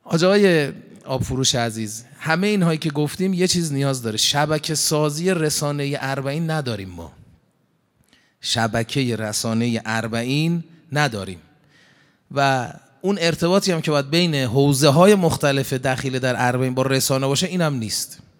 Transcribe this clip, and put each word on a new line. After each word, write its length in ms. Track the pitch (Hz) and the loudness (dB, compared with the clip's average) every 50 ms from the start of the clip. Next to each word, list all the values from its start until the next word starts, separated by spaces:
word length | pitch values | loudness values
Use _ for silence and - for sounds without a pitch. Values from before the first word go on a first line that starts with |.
حاج 220 | _ - 170 165 170 | _ -2 0 2 4
آقای 480 | 185 202 208 202 190 170 156 143 139 - - - - - - - | 4 4 6 4 4 4 2 0 -2 -6 -12 -18 -20 -20 -20 -8
آبفروش 500 | - 135 131 - - 131 131 131 - - | -6 -4 -4 -4 -4 -2 0 0 0 0
عزیز، 480 | 123 117 117 107 113 110 104 107 113 - - - - | 0 -2 -2 -4 -6 -8 -8 -8 -12 -14 -18 -20 -10
همهٔ 280 | - 151 160 170 196 | -2 0 0 2 2
اینهایی 300 | 208 214 202 170 170 160 | 0 2 2 2 2 0
که 140 | 156 - 160 | 0 -2 -4
گفتیم 420 | 143 151 151 143 - - 185 190 190 | -2 -2 -2 -2 -2 -2 -2 -2 2
یه 140 | 175 185 | 0 0
چیز 260 | 180 - 180 165 156 143 | 2 2 0 -2 -2 -2
نیاز 280 | 135 139 139 135 123 | -2 0 0 -2 -2
داره. 160 | 117 113 107 | -4 -6 -2
شبکه 580 | 107 - - - 147 151 151 156 151 - - 156 | -2 0 0 2 0 0 0 0 -4 -2 -4 -4
سازی 560 | 147 - - 160 151 151 151 147 156 170 185 190 | -2 -2 0 0 0 0 0 -2 -2 -2 0 0
رسانهٔ 640 | 170 156 151 147 - 156 147 147 143 143 139 143 135 | 0 0 -2 -2 -2 -2 -2 -2 -2 -4 -4 -4 -4
اربعین 500 | - 135 135 135 131 139 143 160 170 160 | -4 -4 -4 -4 -4 -4 -4 -4 -2 -2
نداریم 380 | 160 156 143 123 113 98 98 92 | -2 -4 -4 -4 -6 -6 -8 -12
ما. 220 | 90 82 82 - - - - - - _ _ _ _ _ _ _ _ _ _ _ _ _ _ _ _ _ _ _ _ _ | -12 -14 -14 -16 -18 -20 -20 -20 -20 _ _ _ _ _ _ _ _ _ _ _ _ _ _ _ _ _ _ _ _ _
شبکهٔ 760 | - - - 120 113 110 104 117 113 - - 143 135 120 113 | -6 -4 0 0 0 0 0 -2 -4 -2 -2 -2 -2 -2 -2
رسانهٔ 680 | 104 110 107 104 - - 117 113 113 117 120 117 110 - | -4 -4 -6 -4 -4 -4 -2 -2 0 0 0 -2 -4 -4
اربعین 760 | 110 110 113 110 113 110 113 120 127 139 147 156 165 170 170 165 - - - _ - | -2 -4 -2 -2 -4 -4 -4 -4 -2 -2 0 0 0 -2 -2 -6 -10 -20 -20 _ -6
نداریم 480 | 131 147 151 143 120 101 95 95 90 82 - _ _ _ _ _ _ _ _ _ _ _ _ _ _ _ _ _ | -2 0 0 0 -2 -6 -8 -10 -12 -14 -18 _ _ _ _ _ _ _ _ _ _ _ _ _ _ _ _ _
و 380 | - 139 139 139 135 131 120 - - - _ _ _ _ | -2 0 2 2 2 0 -2 -6 -10 -16 _ _ _ _
اون 160 | - 185 208 185 | -2 -2 0 2
ارتباطی 500 | 165 170 156 - 170 170 185 196 196 190 | 0 0 0 0 0 2 2 2 2 2
هم 100 | 175 160 | 0 0
که 100 | 147 160 | 0 0
باید 180 | 151 143 135 135 | 0 0 0 0
بین 260 | 151 170 180 170 151 | 2 2 2 2 2
حوزه‌های 800 | 139 131 113 107 139 139 143 139 123 151 147 131 160 180 202 208 | 0 0 2 4 4 4 4 4 6 6 6 8 8 8 8 8
مختلف 580 | 196 175 156 - - - 143 139 139 131 - 139 | 6 4 2 0 2 0 2 2 0 0 -2 -4
دخیل 460 | 127 127 135 131 123 - 135 127 131 | -2 -2 -2 -2 -2 -4 -4 -2 0
در 160 | 127 127 123 | 0 0 0
اربعین 360 | - 127 123 123 127 131 127 127 | 2 2 2 2 2 0 0 0
با 80 | 131 | 0
رسانه 460 | 131 131 135 131 131 - 139 135 135 | 0 2 2 0 2 0 0 0 0
باشه، 200 | 135 139 127 180 | 0 0 0 -2
اینم 260 | 175 180 180 170 151 139 | -2 0 0 0 0 0
نیست. 460 | 123 110 101 - - - - - - - _ _ | -2 -4 -4 -6 -6 -8 -8 -12 -20 -20 _ _